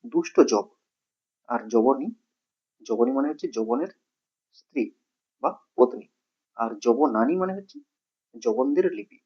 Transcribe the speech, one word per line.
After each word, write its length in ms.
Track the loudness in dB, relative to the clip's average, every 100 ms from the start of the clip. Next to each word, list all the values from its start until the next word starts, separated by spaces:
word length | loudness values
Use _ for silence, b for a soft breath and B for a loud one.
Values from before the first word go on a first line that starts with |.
| -2
দুষ্ট 300 | -2 0 4
জব। 260 | 4 4 -2 _ _ _ _ _ _ _ _
আর 120 | -8 0
জবনী, 400 | 2 4 2 -2 -10 _ _ _ _ _ _ -6
জবনী 260 | 0 0
মানে 160 | 0 -4
হচ্ছে 180 | -4 -8
জবনের 420 | -6 -2 -2 -4 -10 _ _ _ _ _
স্ত্রী 300 | _ _ -6 -6 _ _ _ _ _
বা 80 | -6 -6 _
পত্নী। 320 | 2 2 2 -14 _ _ _ _ -6
আর 140 | -6 -2
জবনানী 560 | 0 2 2 2 0 0
মানে 160 | -4
হচ্ছে 240 | -6 -14 -20 _ _ _ _ _
জবনদের 520 | -6 -4 0 0 2 0
লিপি। 260 | -4 -14 _